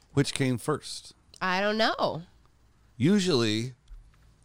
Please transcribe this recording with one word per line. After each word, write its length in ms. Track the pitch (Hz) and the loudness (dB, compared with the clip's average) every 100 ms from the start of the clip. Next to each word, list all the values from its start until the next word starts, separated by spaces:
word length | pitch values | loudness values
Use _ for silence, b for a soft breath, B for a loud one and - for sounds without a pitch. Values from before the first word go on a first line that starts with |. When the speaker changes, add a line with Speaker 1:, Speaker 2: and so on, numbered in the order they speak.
| _ | _
Speaker 1:
Which 200 | 139 135 | 0 0
came 240 | - 131 120 | 0 -2 -2
first? 560 | - 143 - - - - _ - | -2 -4 -6 -14 -16 -20 _ -8
Speaker 2:
I 220 | 185 185 | -2 0
don't 160 | 208 220 | 0 2
know. 460 | 240 359 202 156 175 - _ _ _ _ _ - | 0 0 -2 -2 -10 -20 _ _ _ _ _ 0
Speaker 1:
Usually, 760 | 147 208 180 131 110 107 127 - - - - _ _ _ | 4 4 4 2 2 0 -4 -12 -20 -20 -20 _ _ _